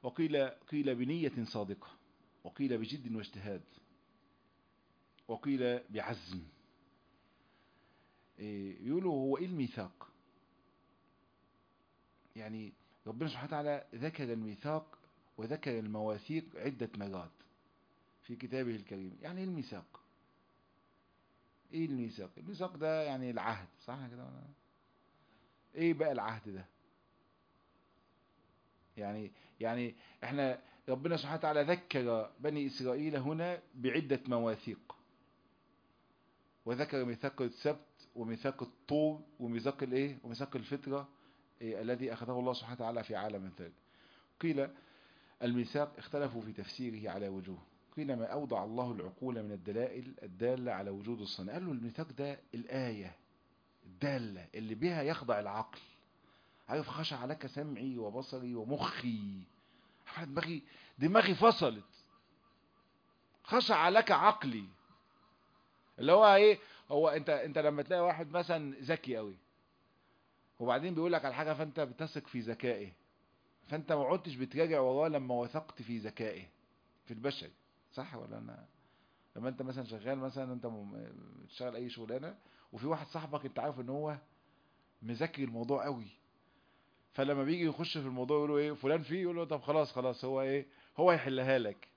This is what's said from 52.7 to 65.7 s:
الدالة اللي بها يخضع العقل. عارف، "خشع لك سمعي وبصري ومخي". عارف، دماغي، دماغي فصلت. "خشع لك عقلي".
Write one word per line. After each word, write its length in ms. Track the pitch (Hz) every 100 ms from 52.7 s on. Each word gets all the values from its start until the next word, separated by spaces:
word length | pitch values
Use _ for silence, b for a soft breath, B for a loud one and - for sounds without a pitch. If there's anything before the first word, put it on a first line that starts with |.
| 135 127 107 92 - _ _ _ _ _ _ 92
الدالة 600 | 92 143 135 113 92 87 -
اللي 200 | 110 110
بها 280 | 165 170
يخضع 360 | 143 160 123 107
العقل. 400 | 104 147 226 - - - _ _ b b b b b
عارف، 200 | 139 139
"خشع 360 | 143 160 139 127
لك 220 | 156 131
سمعي 500 | 143 151 127 131 123
وبصري 580 | 107 113 135 131 123 120
ومخي". 880 | 110 147 165 - 123 113 101 95 92 _ b b b b - -
عارف، 120 | 165
دماغي، 340 | 143 165 160 - B B B
دماغي 360 | 147 208 196 180
فصلت. 720 | 226 - 147 107 98 - - - _ _ _ _ _ _ _ _ _ _ _ _
"خشع 460 | - 240 - 196 165
لك 220 | 202 226
عقلي". 540 | 165 190 208 135 113 95 92 _ - _ _ _ _ _ _ _